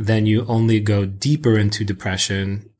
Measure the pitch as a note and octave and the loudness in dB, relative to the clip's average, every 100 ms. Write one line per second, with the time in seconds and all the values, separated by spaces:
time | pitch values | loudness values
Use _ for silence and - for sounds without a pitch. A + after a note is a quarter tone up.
0 | G#2+ A2 G#2+ G#2+ G#2+ A2+ A2+ A2 G#2 G2+ | -2 0 2 2 0 0 2 2 2 0
1 | G2 G2 C#3 D3 C#3 A2 G2+ G2+ G2+ F#2+ | -2 -4 -2 0 2 2 2 0 -4 -4
2 | G2+ F#2 - G2 G2 G2+ - _ | -6 -4 -2 -2 -4 -6 -10 _